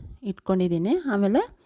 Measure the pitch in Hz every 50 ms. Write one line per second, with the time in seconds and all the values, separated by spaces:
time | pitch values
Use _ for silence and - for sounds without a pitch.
0 | - - - - - 208 185 - - - 190 185 180 175 170 165 170 208 302 359
1 | 339 269 214 202 202 196 208 294 453 480 - - _